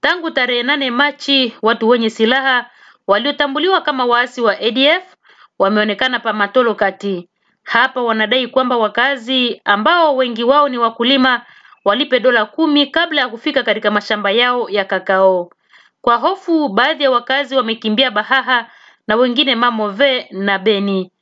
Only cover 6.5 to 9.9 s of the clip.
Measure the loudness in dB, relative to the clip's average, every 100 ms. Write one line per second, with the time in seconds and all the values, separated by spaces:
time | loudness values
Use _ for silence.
6.5 | 2 0 0 -2 -2 -6 -6 -10 _ _
7.5 | _ -4 0 0 -2 -2 -2 0 -2 0
8.5 | -2 0 0 0 0 -2 -2 -4 -2 -2
9.5 | -4 -2 0 2